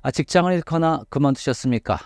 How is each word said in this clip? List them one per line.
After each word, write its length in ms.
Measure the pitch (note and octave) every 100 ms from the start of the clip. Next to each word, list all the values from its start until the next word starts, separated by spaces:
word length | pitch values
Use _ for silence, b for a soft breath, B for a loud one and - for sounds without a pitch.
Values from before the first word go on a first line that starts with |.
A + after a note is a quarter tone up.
아, 100 | C3+
직장을 400 | - D3 F3+ F3+
잃거나 540 | F3+ - E3 D#3+ D#3+ E3+
그만두셨습니까? 880 | - C#3+ C3+ - B2 C3 A#2 - F#2+